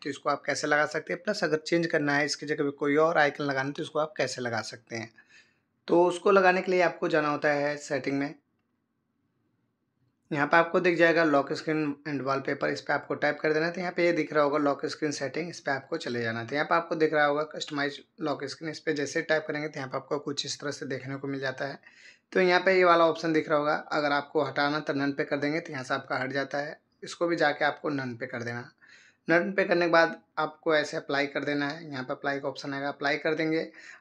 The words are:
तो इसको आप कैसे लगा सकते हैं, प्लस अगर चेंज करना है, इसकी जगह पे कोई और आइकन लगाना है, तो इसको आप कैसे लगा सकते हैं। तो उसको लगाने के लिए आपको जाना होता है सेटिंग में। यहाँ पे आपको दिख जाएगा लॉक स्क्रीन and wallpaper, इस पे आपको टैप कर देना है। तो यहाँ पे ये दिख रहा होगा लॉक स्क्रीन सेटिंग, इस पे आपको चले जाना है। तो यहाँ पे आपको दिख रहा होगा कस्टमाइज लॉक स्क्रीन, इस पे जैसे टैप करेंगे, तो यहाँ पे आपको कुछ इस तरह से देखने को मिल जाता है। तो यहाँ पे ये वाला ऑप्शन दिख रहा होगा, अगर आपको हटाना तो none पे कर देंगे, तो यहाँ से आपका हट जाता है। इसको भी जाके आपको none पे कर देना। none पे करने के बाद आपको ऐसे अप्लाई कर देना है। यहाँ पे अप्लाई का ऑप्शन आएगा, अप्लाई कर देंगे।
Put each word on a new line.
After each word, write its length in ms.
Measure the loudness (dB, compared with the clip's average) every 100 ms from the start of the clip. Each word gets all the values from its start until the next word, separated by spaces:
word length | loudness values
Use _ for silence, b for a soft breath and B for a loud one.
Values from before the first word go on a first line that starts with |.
तो 60 | -10
इसको 200 | -6 -2
आप 140 | -2 -2
कैसे 220 | -2 2
लगा 180 | 2 2
सकते 280 | -2 -6
हैं, 100 | -6
प्लस 200 | -4 -2
अगर 140 | 0 -2
चेंज 300 | 0 0 2
करना 280 | 0 2 2
है, 100 | 0
इसकी 200 | -2 -6
जगह 180 | -2
पे 80 | -2
कोई 240 | -2 0 4
और 220 | 4 4
आइकन 260 | 2 2
लगाना 240 | -2 -2 -4
है, 60 |
तो 100 | -6
इसको 160 | -6 -4
आप 140 | -4 -2
कैसे 240 | -4 -4
लगा 200 | -4 -4
सकते 340 | -6 -14 _ -12
हैं। 180 | -12 b b b b b b _ 2
तो 180 | 4 4
उसको 260 | 2 4
लगाने 300 | 6 6 4
के 100 | 2
लिए 100 | 2
आपको 260 | 2 2 0
जाना 200 | 0 0
होता 220 | 0 0
है 280 | 0 0 -4
सेटिंग 420 | -4 -4 -2 -2
में। 160 | -4 -8 _ _ _ _ _ _ _ _ _ _ _ _ _ _ _ _ _ _ _
यहाँ 160 | 0 4
पे 100 | 6
आपको 220 | 6 4
दिख 180 | 2 6
जाएगा 260 | 6 6
लॉक 300 | 4 4 2
स्क्रीन 420 | -4 -2 -2 -2 -4 -6
and 140 | -6
wallpaper, 460 | -2 -2 -2 -2 -2
इस 140 | -4
पे 120 | -2
आपको 200 | -4 -2
टैप 260 | -2 -2 0
कर 120 | 0
देना 120 | 0 0
है। 60 |
तो 100 | -4
यहाँ 120 | -6
पे 120 | 0 2
ये 60 |
दिख 220 | 2 0
रहा 100 | 2
होगा 140 | 2 2
लॉक 280 | 0 0 -4
स्क्रीन 260 | -4 -4
सेटिंग, 380 | -4 -6 -6 -8
इस 100 | -8
पे 120 | -4
आपको 260 | -4 -4 -8
चले 240 | -4 -4
जाना 180 | -4 -4
है। 80 | -4
तो 80 | -4
यहाँ 100 | 0
पे 100 | 0
आपको 200 | 0 0
दिख 180 | 2
रहा 120 | 4 2
होगा 180 | 2
कस्टमाइज 600 | -2 -8 -8 -4 -4 -6 -18 _
लॉक 220 | -6 -4
स्क्रीन, 280 | -6 -10 -10
इस 80 | -8
पे 140 | -4
जैसे 280 | -2 -2 -4
टैप 240 | 0 0 0
करेंगे, 200 | -6 -6
तो 120 | -8
यहाँ 100 | -8
पे 80 | -8
आपको 220 | -4 -6
कुछ 260 | -4 -6 -8
इस 140 | -8
तरह 120 | -8
से 140 | -8 -8
देखने 300 | -8 -8 -10
को 120 | -8
मिल 120 | -6
जाता 260 | -6 -6 -8
है। 140 | -10 B B B B _
तो 100 | 2
यहाँ 180 | 4 4
पे 180 | 6 6
ये 60 |
वाला 220 | 6 8 6
ऑप्शन 280 | 4 0
दिख 160 | 0 2
रहा 80 | 0
होगा, 140 | 2
अगर 380 | -2 -2 -2 0
आपको 320 | 0 0 -2
हटाना 360 | 0 0 0 0
तो 140 | -2
none 240 | -2 -2 -2
पे 60 |
कर 140 | -2 -2
देंगे, 220 | -2 -2
तो 140 | -4
यहाँ 100 | -10
से 100 | -4
आपका 240 | -6 -4 -4
हट 140 | -2
जाता 260 | -4 -4 -4
है। 220 | -6 -10 _ _
इसको 240 | -16 -4 0
भी 80 | 2
जाके 300 | 2 4 0
आपको 260 | 0 -4
none 280 | -4 -6 -8
पे 80 | -8
कर 160 | -8
देना। 280 | -6 -8 -10 _ b b b b 2
none 260 | 2 2 0
पे 80 |
करने 220 | 2 2 6
के 60 |
बाद 300 | 6 4 0 _ -6
आपको 380 | -6 -4 0 0
ऐसे 220 | 0 -6
अप्लाई 300 | -4 -2 -2
कर 160 | -2
देना 240 | -2 -2 -2
है। 240 | -6 -10
यहाँ 120 | -10
पे 100 | -8
अप्लाई 260 | -6 -4 -4
का 80 | -6
ऑप्शन 260 | -8 -8
आएगा, 140 | -6 -6
अप्लाई 300 | -4 -2 0
कर 180 | -2 0
देंगे। 360 | 0 0 -4 B B B